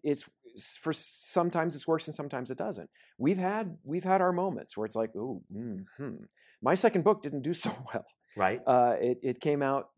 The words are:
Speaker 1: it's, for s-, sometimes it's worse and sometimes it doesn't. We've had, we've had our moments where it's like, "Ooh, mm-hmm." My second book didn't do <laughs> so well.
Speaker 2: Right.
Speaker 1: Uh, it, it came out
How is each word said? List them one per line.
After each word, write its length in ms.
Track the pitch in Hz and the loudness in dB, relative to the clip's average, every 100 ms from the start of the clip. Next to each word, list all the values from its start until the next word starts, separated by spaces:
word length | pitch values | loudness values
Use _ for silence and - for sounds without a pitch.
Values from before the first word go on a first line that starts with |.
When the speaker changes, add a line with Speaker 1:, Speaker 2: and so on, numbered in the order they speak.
Speaker 1:
it's, 200 | 147 143 - _ 120 113 - - | -2 -2 -6 _ -20 -16 -16 -8
for 100 | - | -6
s-, 200 | 147 - | -6 -8
sometimes 600 | - - 180 175 170 165 | -16 -4 0 2 0 -2
it's 120 | 147 - | -2 0
worse 200 | 160 - | -2 -2
and 80 | |
sometimes 360 | 151 143 135 123 | -10 -8 -6 -6
it 40 | 127 | -6
doesn't. 320 | 208 127 80 _ _ - | -6 -8 -12 _ _ -2
We've 180 | 135 190 | 0 2
had, 380 | 185 214 196 160 | 0 -2 -6 -8
we've 200 | 131 170 | -6 -2
had 160 | 185 190 | 2 4
our 100 | 185 | 4
moments 440 | 175 190 131 - - | 2 -2 -4 -8 -6
where 100 | 107 | -4
it's 80 | 113 | -2
like, 180 | 110 98 | -2 -4
"Ooh, 260 | 110 98 - | -6 -8 -10
mm-hmm." 600 | 101 120 95 95 - 139 - - _ _ _ | -10 -8 -10 -12 -12 -10 -12 -16 _ _ _
My 120 | 127 | 2
second 300 | 185 226 202 | 4 4 4
book 180 | 165 - | 4 2
didn't 200 | 147 143 | 0 -4
do 100 | 139 | -4
<laughs> 100 | 180 220 | -2 -4
so 40 | - 127 | -6 -6
well. 140 | 117 - _ _ - | -8 -8 _ _ 0
Speaker 2:
Right. 240 | 95 92 - | 2 2 4
Speaker 1:
Uh, 280 | 123 120 113 | 6 6 4
it, 180 | 120 123 | 2 0
it 180 | 135 123 | -2 -2
came 220 | 151 143 | 0 2
out 260 | 139 139 - | 2 0 -4